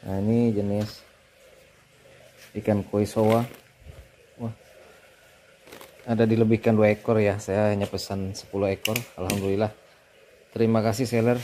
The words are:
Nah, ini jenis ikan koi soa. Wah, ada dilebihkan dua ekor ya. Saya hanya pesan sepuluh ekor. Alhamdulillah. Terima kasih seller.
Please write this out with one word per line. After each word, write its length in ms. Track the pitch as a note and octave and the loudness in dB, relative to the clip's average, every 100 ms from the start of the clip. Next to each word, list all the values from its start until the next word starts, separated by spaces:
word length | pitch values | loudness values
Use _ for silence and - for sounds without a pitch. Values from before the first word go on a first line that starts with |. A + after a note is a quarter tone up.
| G2+ | -6
Nah, 160 | F#2+ | -4
ini 320 | G2+ A#2 A#2+ G#2 | 0 2 2 0
jenis 480 | G2+ G2+ G#2+ - - _ _ _ - - - _ _ _ - - - - - G#2+ | -2 -2 -4 -10 -20 _ _ _ -20 -20 -20 _ _ _ -20 -20 -20 -20 -14 -6
ikan 160 | G#2 G#2 | 0 0
koi 240 | G2 G#2 | 0 -2
soa. 400 | G#2 - A2 A#2 B2 - - _ - - - _ - - | 0 2 4 4 0 -8 -20 _ -20 -20 -20 _ -20 -12
Wah, 160 | A#2 A2 - - - - - _ - _ _ _ - - - - - | -12 -12 -20 -20 -20 -20 -20 _ -20 _ _ _ -20 -20 -20 -20 -4
ada 160 | A2+ | 0
dilebihkan 560 | A2+ A2+ A2 A2 A#2 A2 | 2 4 4 2 2 4
dua 160 | G#2+ G#2+ | 4 2
ekor 240 | - A2 | 0 2
ya. 160 | G#2 G2+ | 2 0
Saya 320 | - G2 G#2+ G#2 | -2 0 0 0
hanya 160 | G2+ | -2
pesan 400 | G2 - G2 F#2+ | -6 -8 -6 -6
sepuluh 400 | G2 - G2 G2 | -10 -10 -4 -2
ekor. 240 | G2 - A2+ A#2+ - | -2 -4 -6 -8 -10
Alhamdulillah. 480 | F#2 G2 G2 G2 G#2+ - - _ _ _ - - _ A2+ | -6 -4 -2 0 -2 -4 -20 _ _ _ -20 -20 _ -2
Terima 240 | A2+ A2+ | 2 2
kasih 320 | A2 A2 A#2+ | 0 -2 -2
seller. 240 | A#2 A2+ B2 | 0 2 0